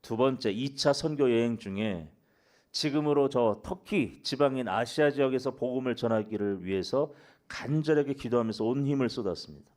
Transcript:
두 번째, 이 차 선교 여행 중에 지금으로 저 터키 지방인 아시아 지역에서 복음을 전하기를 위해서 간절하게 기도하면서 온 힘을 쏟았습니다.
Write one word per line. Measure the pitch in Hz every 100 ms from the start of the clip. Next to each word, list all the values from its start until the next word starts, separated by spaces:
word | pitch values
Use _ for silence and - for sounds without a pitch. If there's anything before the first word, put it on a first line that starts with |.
두 | - 113
번째, | 131 131 110
이 | 101 135 135
차 | 147
선교 | 139 160 143 131
여행 | 117 117 113
중에 | 101 95 107 87 78 - _ _ _ _ _
지금으로 | - 156 147 151 143 139
저 | 131 113 104
터키 | - 175 - 202 104 -
지방인 | - 135 143 131 113
아시아 | 98 120 - 147
지역에서 | 135 135 131 131 127
복음을 | 123 127 127 120
전하기를 | 120 110 107 104 101 98
위해서 | 90 95 87 131 151 - - _ -
간절하게 | - - 156 147 151 139
기도하면서 | 139 120 120 113 107 110
온 | 131 139
힘을 | 139 123
쏟았습니다. | 127 101 85 - 71 -